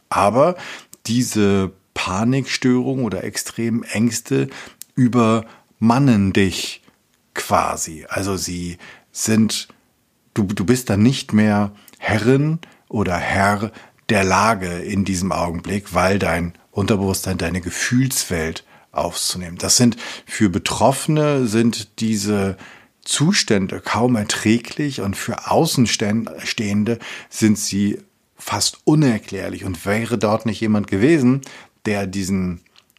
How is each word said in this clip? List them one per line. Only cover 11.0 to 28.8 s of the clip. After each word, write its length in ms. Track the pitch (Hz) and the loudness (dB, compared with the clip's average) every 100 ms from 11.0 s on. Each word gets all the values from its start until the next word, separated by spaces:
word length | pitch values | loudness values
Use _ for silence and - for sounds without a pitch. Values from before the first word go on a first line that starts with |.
nicht 300 | 117 135 - | 2 2 0
mehr 400 | 107 107 104 104 - - - | 2 4 2 -2 -6 -20 -10
Herrin 640 | - 107 110 135 151 165 - _ - | -4 0 4 4 2 -2 -8 _ -8
oder 280 | 113 92 87 | -4 -2 -2
Herr 560 | 85 95 101 104 107 - - _ - | -2 0 0 0 -4 -10 -20 _ -2
der 140 | 104 | 0
Lage 560 | 92 92 107 110 90 87 | 2 2 2 0 -4 -6
in 260 | 85 101 | -4 -2
diesem 280 | 95 90 92 | 0 0 -2
Augenblick, 600 | 82 85 85 - 98 - | -2 -4 -4 -6 -6 -4
weil 260 | 87 92 101 | 0 0 0
dein 340 | 90 85 85 - _ | 0 -2 -4 -8 _
Unterbewusstsein 640 | - 95 104 98 95 95 87 | -4 0 2 0 -2 -4 -4
deine 220 | 82 90 | -2 -4
Gefühlswelt 1040 | 87 - - 123 131 - - 87 80 - - - _ | -6 -6 0 0 0 -2 -4 -4 -4 -6 -16 -20 _
aufzunimmt. 720 | - 82 - - 92 87 87 | -6 -4 -4 -6 -6 -10 -6
Das 120 | 90 - | 0 4
sind, 200 | 120 110 - - - | 4 2 -10 -14 -10
für 220 | - 104 | 0 2
Betroffene 1000 | 92 - - 113 135 - 156 151 143 120 | 2 -2 2 2 2 0 2 2 2 2
sind 520 | 110 117 - 104 - | 2 2 0 -10 -4
diese 560 | 110 107 101 104 98 92 - - _ _ | -2 0 0 0 -2 -4 -14 -20 _ _
Zustände 760 | - - 151 208 - 101 92 95 | -6 0 2 2 2 2 0 -6
kaum 340 | - 104 123 | -4 0 2
erträglich 840 | 117 104 - 107 117 - - 147 135 | 2 0 0 2 2 0 -6 -4 -4
und 160 | 101 98 | -6 -4
für 340 | - - - | -6 -6 0
Außenstehende 1500 | 107 165 - 113 - 104 110 110 73 - - 104 104 107 117 - - - | 2 2 2 2 2 0 -2 -4 -8 -8 -4 -2 0 0 -2 -6 -16 -12
sind 300 | - 110 104 | 0 2 2
sie 400 | - 98 101 - - _ _ - | 0 0 0 -2 -12 _ _ -16
fast 420 | - 104 - - | -6 -2 -2 0